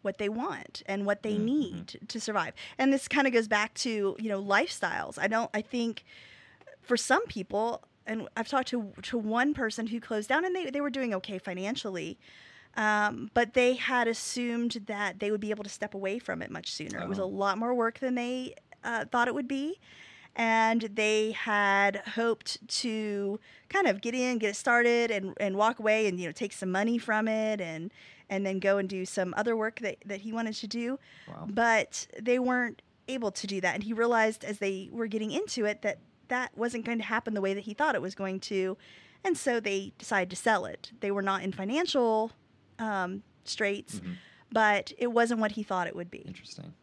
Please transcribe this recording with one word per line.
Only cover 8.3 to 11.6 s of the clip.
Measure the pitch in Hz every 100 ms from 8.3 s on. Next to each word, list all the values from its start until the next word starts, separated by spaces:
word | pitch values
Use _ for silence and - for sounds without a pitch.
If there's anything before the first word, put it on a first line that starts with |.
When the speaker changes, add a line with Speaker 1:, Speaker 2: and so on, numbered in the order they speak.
| -
Speaker 1:
I've | 226
talked | 277 254
to, | 247 202 -
to | 190 240
one | 214 226 277
person | 294 226 214 226
who | 233
closed | - 220 214
down, | 277 370
and | 370
they, | 320
they | 269
were | 285
doing | 262 247
okay | 190 185 190
financially, | 190 180